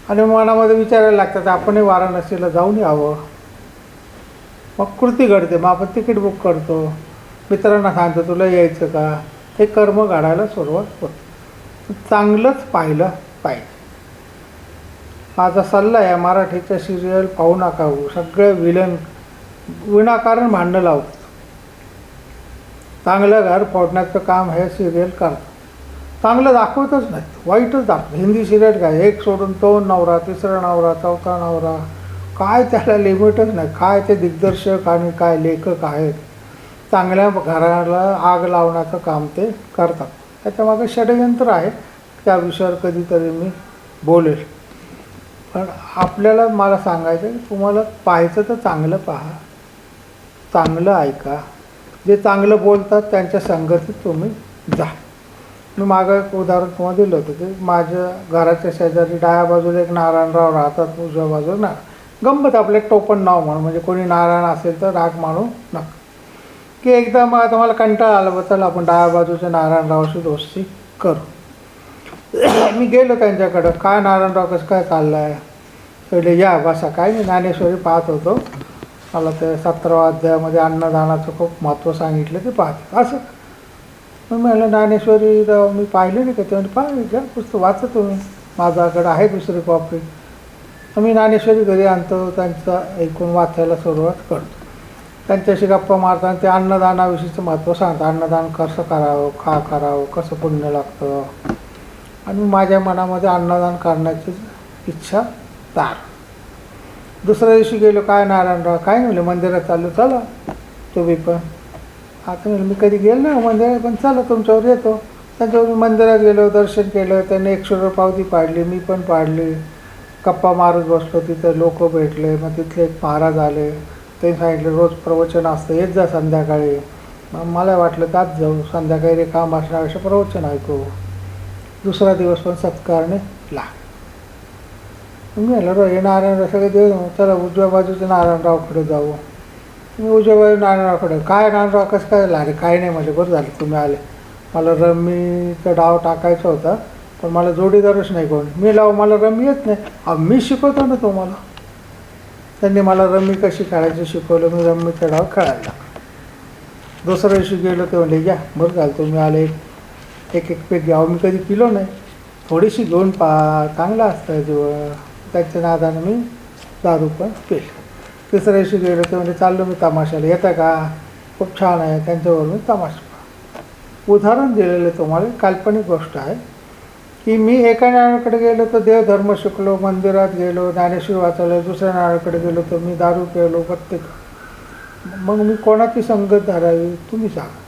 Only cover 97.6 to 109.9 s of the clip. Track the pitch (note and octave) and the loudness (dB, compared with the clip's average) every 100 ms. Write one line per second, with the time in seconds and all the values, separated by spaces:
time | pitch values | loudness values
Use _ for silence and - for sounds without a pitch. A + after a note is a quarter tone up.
97.6 | D#3+ E3+ F#3 D#3+ D#3+ D#3+ E3 E3 E3 D#3+ | -2 -2 -2 0 -2 -2 -2 -2 -2 -4
98.6 | D#3+ D#3+ E3 D#3+ D3 D3 C#3+ C#3+ - D3+ | -6 -4 -4 -2 0 0 -2 -4 -4 -2
99.6 | D3 D3 D3 C#3+ C#3 E3+ E3 D#3 D#3+ D3+ | -2 -4 -2 -2 -4 -6 -8 -6 -4 -4
100.6 | D3 D3 C#3 - C#3+ C#3 C#3 - - - | -2 -4 -6 -8 -8 -6 -8 -12 -12 -12
101.6 | - - - - - - - G3 G#3 G3 | -14 -20 -20 -20 -20 -18 -8 -4 0 2
102.6 | F#3+ G3 F#3+ F3+ F#3 F#3 F#3+ F3+ F3 F3 | 2 2 0 -2 -4 -2 0 0 0 0
103.6 | F3 F3 E3+ D#3 D#3+ D#3+ - F#3 A3 - | 0 -2 -2 -2 -2 -4 -8 -12 -14 -20
104.6 | - - - D#3+ - G3 A#3+ - - - | -20 -16 -14 -14 -6 -4 -4 -10 -20 -20
105.6 | - E3+ B2 A2+ - - - - - - | -10 -6 -6 -8 -16 -20 -20 -20 -20 -20
106.6 | - - - - - - F#3 G#3+ A3+ A3+ | -20 -20 -20 -20 -20 -6 -2 2 4 4
107.6 | A3 A3 G#3+ G#3 G3+ G3+ G3 F#3+ F3+ F3 | 4 4 4 4 2 2 4 2 2 0
108.6 | E3+ E3+ F#3+ A3+ B3 F3+ F3 F3+ F3+ F3 | 0 -2 2 2 2 0 0 -2 0 -2
109.6 | E3 E3+ F3 | -2 -2 -2